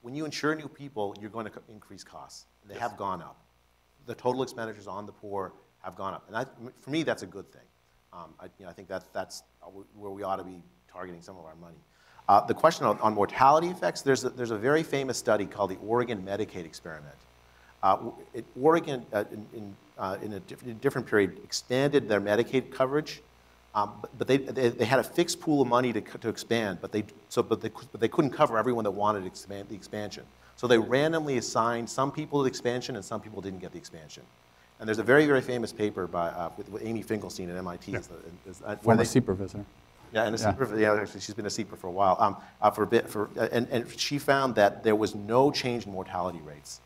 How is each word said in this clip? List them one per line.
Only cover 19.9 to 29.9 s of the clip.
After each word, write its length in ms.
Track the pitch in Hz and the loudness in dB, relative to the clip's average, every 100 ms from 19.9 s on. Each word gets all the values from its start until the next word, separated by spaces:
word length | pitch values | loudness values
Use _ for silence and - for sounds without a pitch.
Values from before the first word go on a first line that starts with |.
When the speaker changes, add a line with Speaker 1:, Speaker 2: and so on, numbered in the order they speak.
| - | -8
Speaker 1:
uh, 180 | 98 98 | -6 -4
in 120 | 107 | -6
a 60 | 101 | -10
diff-, 220 | 87 - | -12 -14
in 80 | 127 | -12
a 40 | |
different 340 | 113 135 135 117 | -2 -2 -2 2
period, 320 | 110 95 - | 4 4 0
expanded 680 | - - - 127 143 143 110 | -10 -10 -2 2 4 4 4
their 120 | 104 | 0
Medicaid 500 | 101 104 117 131 120 | 4 2 4 0 -2
coverage, 500 | - 131 147 151 - - _ _ _ _ | -2 0 0 -4 -12 -18 _ _ _ _
um, 200 | 107 104 - | -2 -2 -4
but, 160 | - 117 | -14 -6
but 100 | 120 | 2
they, 80 | 135 | 2
they, 320 | 131 127 123 | 2 0 0
they 160 | - | 2
had 160 | 113 131 | 2 2
a 20 | |
fixed 380 | 110 - 170 - | 2 0 0 -2
pool 220 | - 147 | 0 2
of 40 | 123 | 4
money 260 | 120 127 | 4 2
to, 80 | 110 | -2
c-, 180 | 98 - | -6 -8
to 80 | 113 | -6
expand, 500 | 98 - 117 107 90 | -6 -2 0 0 -4
but 120 | 95 | -4
they, 120 | 107 104 - - | -6 -6 -12 -6
so, 120 | - | -2
but 180 | 98 107 | 0 -2
they 80 | 110 | -4
cou-, 180 | - - | -12 -18
but 100 | 110 | -4
they 80 | 113 | -2
couldn't 220 | - 147 | 2 0
cover 280 | - 151 113 | 4 2 4
everyone 260 | 113 120 | 0 0
that 80 | 107 | -2
wanted 340 | 98 104 104 92 | 2 0 0 -4
expand, 420 | - - 101 101 | -12 -14 -14 -12
the 60 | |
expansion. 480 | 107 - | -14 -10